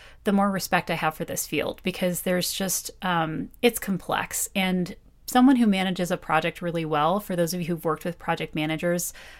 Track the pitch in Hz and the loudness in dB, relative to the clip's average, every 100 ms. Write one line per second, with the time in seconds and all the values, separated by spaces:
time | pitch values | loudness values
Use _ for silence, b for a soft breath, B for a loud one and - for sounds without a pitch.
0 | B B 214 196 202 190 - 180 180 165 | B B 0 2 2 0 0 0 0 -2
1 | 156 - - - - 151 - - 185 180 | -2 -4 -6 -6 -4 -4 -4 -4 -6 -2
2 | 180 170 190 180 175 - 190 - - - | -2 -2 -2 0 -2 -4 -4 -4 -6 -6
3 | 190 170 160 160 - - 240 233 - 180 | -2 0 0 -4 -8 0 2 2 -2 -4
4 | - - - - - 196 185 180 175 - | -2 -4 -4 -6 -4 -2 0 0 -2 -8
5 | - _ - 254 254 254 220 190 190 175 | -20 _ 0 6 8 8 6 4 2 0
6 | 175 175 - 160 170 - 175 165 156 147 | -2 -2 0 0 0 -2 -4 -2 0 2
7 | 160 202 208 175 165 180 170 170 170 156 | 4 2 0 0 0 0 -4 -2 -2 -2
8 | 180 - - 165 160 156 156 156 175 175 | -4 -6 -4 -4 -4 -4 -2 -2 0 0
9 | - B B | -2 B B